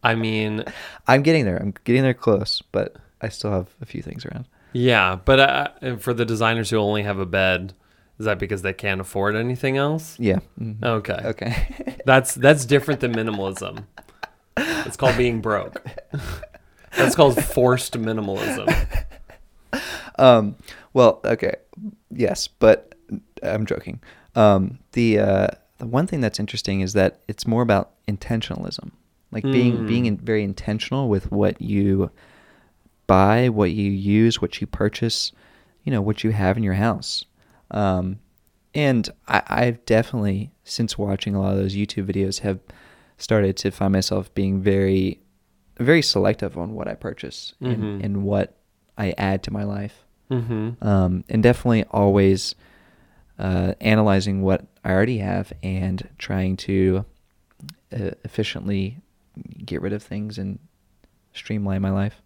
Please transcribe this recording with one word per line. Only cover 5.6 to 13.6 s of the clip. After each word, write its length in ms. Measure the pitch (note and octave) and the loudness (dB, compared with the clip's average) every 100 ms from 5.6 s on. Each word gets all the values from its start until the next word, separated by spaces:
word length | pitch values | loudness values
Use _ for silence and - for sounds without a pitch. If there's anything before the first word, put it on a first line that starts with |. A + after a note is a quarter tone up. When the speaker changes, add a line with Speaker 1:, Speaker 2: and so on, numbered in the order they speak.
| C#3+ - | -4 -8
Speaker 1:
and 200 | C3 A#2+ | -8 -6
for 120 | B2 | -4
the 120 | A#2 A2+ | -2 0
designers 440 | A2 A2+ A2+ G#2 | 2 0 0 0
who 80 | A2 | 0
only 260 | G#2 G#2 | 0 0
have 140 | G#2 G2 | -2 -4
a 80 | F#2+ | -2
bed, 480 | F#2+ F#2+ F#2 F#2+ - _ _ _ _ | 0 2 0 -4 -14 _ _ _ _
is 80 | A2 | -4
that 120 | G2 | -2
because 220 | G2 G2+ | -4 -4
they 100 | F#2+ | -6
can't 300 | F#2+ G#2 F#2+ | -4 -4 -4
afford 340 | F#2 G2 G2+ G#2+ | -4 -2 -2 0
anything 400 | A#2+ B2+ C3+ C3+ | -2 -2 -2 0
else? 420 | C#3+ D#3+ D#3+ - | 0 -2 -8 -2
Speaker 2:
Yeah. 220 | A#2 F#2 - - | 0 0 -2 -12
Mm-hmm. 240 | A2+ A2 A#2+ | -10 -6 -2
Speaker 1:
Okay. 340 | A2+ G#2 - - | -2 -4 -6 -6
Speaker 2:
Okay. 680 | A2 - A2+ - - C4+ - | -6 -6 -2 -4 -4 -12 -6
<laughs> 40 | C3+ | 4
Speaker 1:
That's, 280 | C3 B2+ - | 4 4 2
that's 280 | C3 D3+ B2 | 4 4 4
different 360 | C#3+ C3+ C#3 | 0 2 -2
than 120 | B2 | -2
minimalism. 720 | A2+ A2 G#2 G2 F#2+ | -2 -4 -4 -6 -6